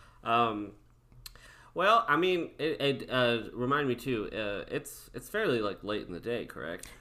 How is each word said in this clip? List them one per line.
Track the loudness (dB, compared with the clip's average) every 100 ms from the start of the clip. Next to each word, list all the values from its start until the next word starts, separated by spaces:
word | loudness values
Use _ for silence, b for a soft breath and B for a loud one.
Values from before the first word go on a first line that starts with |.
| B B
Um, | 2 4 4 2 -6 -10 -20 _ _ -20 -20 B B B B
well, | 0 4 4 6
I | 4
mean, | 4 2 -2 -4
it, | -4 0
it, | 0 0 0
uh, | 2 4 2 -2
remind | -4 0 2 2
me | -2
too, | -2 -2 -2
uh, | -4 -4 -4 -6
it's, | -8 -8 -14 -14
it's | -14 -6
fairly, | -2 0 2
like, | 0 -4
late | -4 -4 -4
in |
the | -8
day, | -4 -4 -6
correct? | -8 -8 -8 -12 B